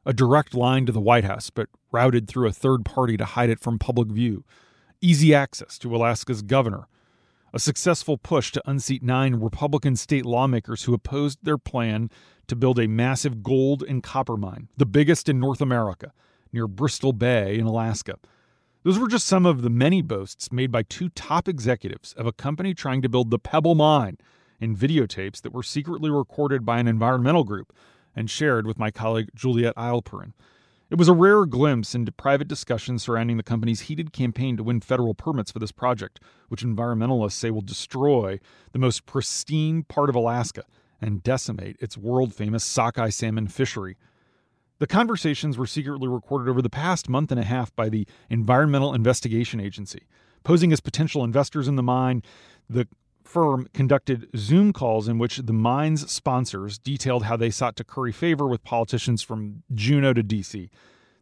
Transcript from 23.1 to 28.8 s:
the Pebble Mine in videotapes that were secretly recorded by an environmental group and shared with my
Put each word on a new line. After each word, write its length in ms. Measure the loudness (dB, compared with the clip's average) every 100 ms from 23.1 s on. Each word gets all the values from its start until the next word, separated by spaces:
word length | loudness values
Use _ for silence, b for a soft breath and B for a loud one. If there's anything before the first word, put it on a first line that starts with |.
| 0 2
the 80 | -2
Pebble 380 | 0 2 4 6
Mine 420 | 6 4 2 -8 b b b b
in 160 | -4
videotapes 680 | 0 2 2 0 -4 -8 -10
that 100 | -12
were 100 | -10
secretly 480 | -8 -8 -6 -4 -2
recorded 540 | 0 -2 -2 0 0
by 160 | 0 0
an 80 | 2
environmental 560 | 2 2 2 4 2
group 280 | 2 -4 -10 b b b b -8
and 140 | -8
shared 360 | -2 2 2 0
with 120 |
my 120 | -2